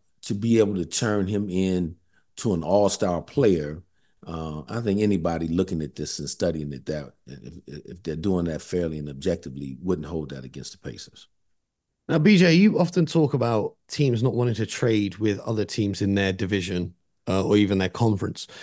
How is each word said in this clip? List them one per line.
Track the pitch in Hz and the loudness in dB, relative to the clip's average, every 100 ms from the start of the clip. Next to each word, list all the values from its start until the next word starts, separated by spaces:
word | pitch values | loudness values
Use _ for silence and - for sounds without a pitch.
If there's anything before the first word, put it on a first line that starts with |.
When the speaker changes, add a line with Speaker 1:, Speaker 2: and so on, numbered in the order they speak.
| _ _ | _ _
Speaker 1:
to | - | -8
be | 101 117 113 | -4 2 4
able | 101 98 | 4 2
to | 82 | -4
turn | - 117 104 95 | -2 0 0 0
him | 104 101 | -2 -2
in | 92 95 90 85 82 _ _ _ - | 0 2 0 -2 -6 _ _ _ -6
to | 117 | -2
an | 87 | -2
all-star | 78 101 98 - 95 87 | 2 4 4 2 -2 -2
player, | - - 120 85 73 82 - _ _ _ - | -4 2 4 2 0 -10 -16 _ _ _ -14
uh, | 82 80 76 - | -10 -10 -10 -8
I | 113 | -6
think | 113 101 | -2 0
anybody | 107 95 85 82 80 | 2 2 0 -4 -2
looking | 85 92 82 | -2 -2 -4
at | 73 - | -6 -8
this | 76 - | -8 -8
and | 71 | -8
studying | - 90 80 73 | -4 -2 -2 -6
it, | 67 71 | -10 -8
that | 76 67 - - | -8 -10 -18 -20
if, | 69 65 82 - | -18 -18 -18 -16
if | 73 - 90 | -18 -16 -12
they're | 85 78 | -8 -4
doing | 98 92 85 | -2 0 0
that | 76 | -4
fairly | - 90 85 76 | -4 -4 -2 -4
and | 73 | -8
objectively, | 69 90 82 - 65 69 65 | -6 -4 -4 -6 -12 -12 -8
wouldn't | 90 85 73 | -4 -4 -4
hold | 82 71 | -8 -8
that | 67 | -10
against | 65 65 64 | -14 -14 -16
the | - | -14
Pacers. | 69 58 - - - _ _ _ _ _ _ _ - | -14 -14 -18 -20 -20 _ _ _ _ _ _ _ -2
Speaker 2:
Now, | 156 | 2
B | 160 196 | 6 8
J, | 180 | 8
you | 165 208 - | 8 6 6
often | 175 185 160 | 2 2 2
talk | 170 151 | 2 2
about | 135 117 110 - - _ | 2 2 2 0 -6 _
teams | - 139 117 | 0 2 2
not | 123 | 0
wanting | 117 120 | 2 0
to | 110 107 | 0 -4
trade | - 127 110 101 98 | 0 2 2 0 0
with | 107 95 | -2 -2
other | - 107 | -2 -4
teams | 101 - 101 92 | -2 -2 -2 0
in | 101 | 0
their | 98 98 | 2 2
division, | 95 92 101 90 90 87 - _ _ - | 0 -2 -2 -2 -4 -4 -10 _ _ -2
uh, | 98 | 0
or | - 104 | 4 4
even | 101 98 | 4 2
their | 95 | 0
conference. | - 117 98 107 - - - | 0 0 0 -4 -8 -12 -14